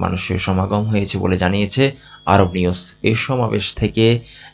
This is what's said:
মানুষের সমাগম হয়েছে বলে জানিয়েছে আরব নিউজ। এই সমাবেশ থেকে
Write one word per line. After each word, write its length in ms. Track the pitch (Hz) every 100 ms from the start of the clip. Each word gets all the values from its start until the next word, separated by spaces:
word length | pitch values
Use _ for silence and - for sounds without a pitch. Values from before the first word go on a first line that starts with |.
মানুষের 380 | 90 90 - 95
সমাগম 440 | - 92 98 104
হয়েছে 320 | 107 107 98 98
বলে 200 | 92 92
জানিয়েছে 460 | 90 101 101 - 135 - - - -
আরব 240 | 101 92
নিউজ। 260 | 90 90 90 - -
এই 120 | 110 113
সমাবেশ 500 | - 127 113 107 -
থেকে 320 | - 107 113 113 117 - - -